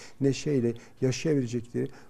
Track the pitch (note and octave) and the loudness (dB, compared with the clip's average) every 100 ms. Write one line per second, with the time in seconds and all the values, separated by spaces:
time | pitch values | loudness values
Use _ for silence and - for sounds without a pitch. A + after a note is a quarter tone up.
0 | - - C#3 C3 D#3 C#3 A#2 A2+ - - | -18 0 2 2 0 2 2 0 -8 -2
1 | C3 B2 D#3+ D3 A#2+ A#2 A2+ B2 B2+ - | 0 2 2 2 2 -2 -4 -4 -4 -6
2 | - | -18